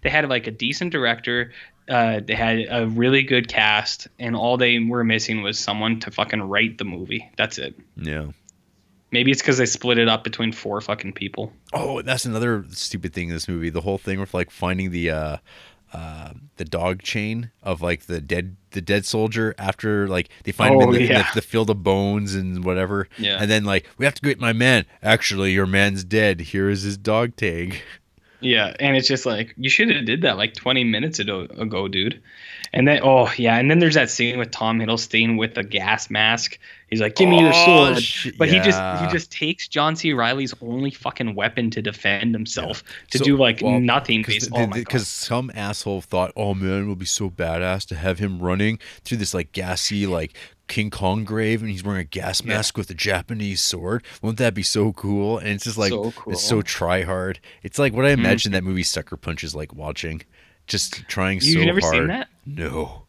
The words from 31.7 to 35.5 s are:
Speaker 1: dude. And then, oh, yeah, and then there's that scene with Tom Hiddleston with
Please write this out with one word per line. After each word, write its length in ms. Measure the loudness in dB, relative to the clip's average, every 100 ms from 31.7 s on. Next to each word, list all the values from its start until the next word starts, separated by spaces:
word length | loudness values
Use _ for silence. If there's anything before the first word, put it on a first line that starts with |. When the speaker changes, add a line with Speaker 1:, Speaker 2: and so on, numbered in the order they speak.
| -4 -4
Speaker 1:
dude. 320 | -2 -2 -4 _ -20 -20 -16 -6
And 140 | 2 4
then, 140 | 6
oh, 300 | 8 6 6 2
yeah, 180 | 2 4
and 140 | 6
then 80 | 6
there's 160 | 6
that 160 | 6 2
scene 280 | 2 -2 0
with 120 | -4
Tom 280 | -2 0 0
Hiddleston 580 | 0 -2 0 2 4 2
with 160 | 0